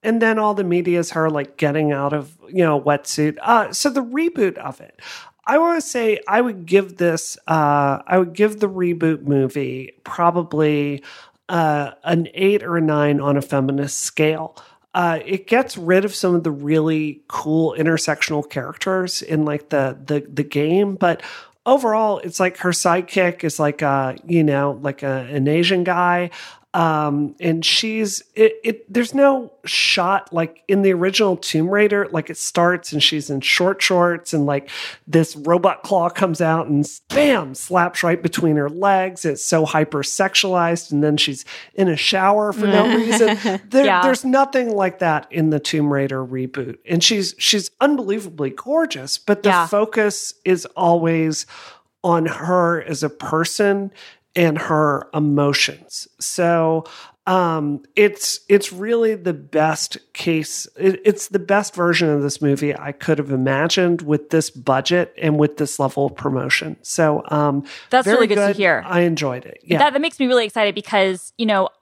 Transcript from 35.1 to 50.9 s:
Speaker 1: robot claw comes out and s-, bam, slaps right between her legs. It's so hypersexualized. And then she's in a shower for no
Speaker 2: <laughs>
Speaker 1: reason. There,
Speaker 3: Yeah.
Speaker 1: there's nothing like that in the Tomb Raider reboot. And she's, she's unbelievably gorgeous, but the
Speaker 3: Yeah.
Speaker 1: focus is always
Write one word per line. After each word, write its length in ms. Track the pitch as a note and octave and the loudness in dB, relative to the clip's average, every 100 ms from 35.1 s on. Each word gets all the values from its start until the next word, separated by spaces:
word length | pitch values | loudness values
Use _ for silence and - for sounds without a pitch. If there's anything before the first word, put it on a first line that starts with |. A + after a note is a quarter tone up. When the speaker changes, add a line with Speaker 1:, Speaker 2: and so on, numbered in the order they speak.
| D#3+ D#3+ D3+ | 2 2 -2
Speaker 1:
robot 460 | D3 F3 F#3 - | 2 4 4 0
claw 260 | - G3 E3+ | -2 0 0
comes 320 | - F#3+ D#3+ | 0 -2 0
out 260 | E3 D#3+ D#3+ | 0 0 0
and 160 | C#3+ | 0
s-, 160 | D3 - _ | 0 -6 _
bam, 480 | B3 D4 A#3+ C#3+ C3 | 2 4 2 -2 -10
slaps 480 | - F3+ F3 - | -2 0 0 0
right 180 | E3+ E3+ | 0 0
between 360 | E3+ - E3+ D3+ | -2 0 2 2
her 100 | C#3+ | 0
legs. 540 | E3 G3 F#3+ F#3 F3+ | 0 2 2 0 -4
It's 180 | E3 C#3 | -6 -4
so 240 | - E3 D#3 | -2 0 2
hypersexualized. 1300 | D#3 D#3 D3 C#3 - F#3+ - G3 F3+ E3+ E3+ - | 0 0 -2 -6 -2 0 0 0 0 0 -2 -2
And 100 | D3 | 0
then 140 | D3+ D3 | 2 2
she's 300 | - C3 - - - - | -2 -4 -14 -18 -16 0
in 120 | F#3+ | 0
a 80 | D#3 | 2
shower 560 | - F#3+ F#3+ G#3 G#3 | 0 2 4 4 2
for 160 | G#3 G#3 | 0 2
no 180 | G3 G#3+ | 4 4
Speaker 2:
<laughs> 60 | A3+ | 2
Speaker 1:
reason. 400 | A3+ A3 A3 G#3 G#3+ F#3+ G3+ | 2 4 4 2 -2 -4 0
There, 160 | C4 C#4 | 4 4
Speaker 3:
Yeah. 160 | F3+ | 4
Speaker 1:
there's 240 | B3 B3+ C4 | 2 0 2
nothing 460 | C4 C#4 C#4 A#3+ G#3 | 2 2 0 0 0
like 240 | F#3+ F#3 | -2 0
that 280 | F3 D#3 - | 0 0 -2
in 200 | E3+ D#3 | 0 2
the 100 | D3+ | 2
Tomb 320 | D3 D#3 D3 | 0 -2 0
Raider 320 | C#3+ C#3 C3 C3 | 0 -2 -4 -6
reboot. 520 | C3 B2+ C3+ B2 A2+ - | -6 -6 -8 -10 -12 -4
And 160 | E3+ | 0
she's, 340 | - G#3+ F3+ - | 2 0 -4 -4
she's 340 | - G#3 F3 _ | 0 0 -2 _
unbelievably 720 | C#4 C#4+ G3+ G#3+ G3 E3 C#3 | 2 2 -2 -4 -6 -6 -8
gorgeous, 680 | C3+ - D4+ D#4+ C#3 C3+ - | -6 -2 -2 0 -6 -8 -8
but 260 | - G3+ | -2 0
the 60 | G#3 | 2
Speaker 3:
Yeah. 160 | F3+ E3 | 2 2
Speaker 1:
focus 680 | G#3 G#3+ A3 G#3 G3+ - - | 0 0 0 0 -2 -10 -8
is 220 | - F3+ - - | 0 0 -2 -2
always 720 | F3+ | 2